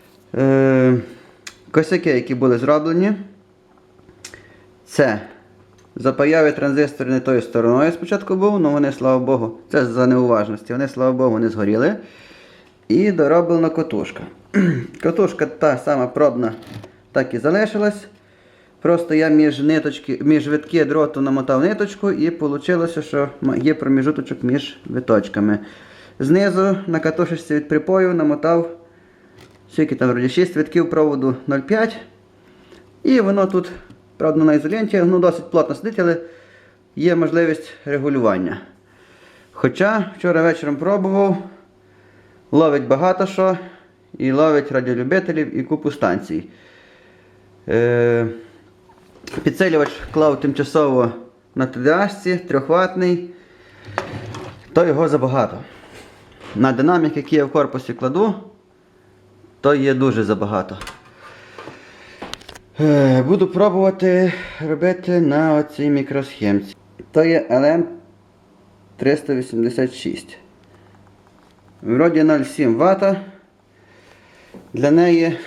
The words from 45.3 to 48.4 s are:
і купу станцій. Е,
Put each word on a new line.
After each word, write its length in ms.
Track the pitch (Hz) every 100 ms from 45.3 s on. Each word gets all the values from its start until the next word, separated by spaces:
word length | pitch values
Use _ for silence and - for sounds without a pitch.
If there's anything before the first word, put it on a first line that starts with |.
| 156 147 -
і 60 |
купу 280 | 131 151 143
станцій. 580 | - 101 95 - 80 - - - - - _ _ _ _ _ _ _ -
Е, 580 | 113 120 120 120 117 113 113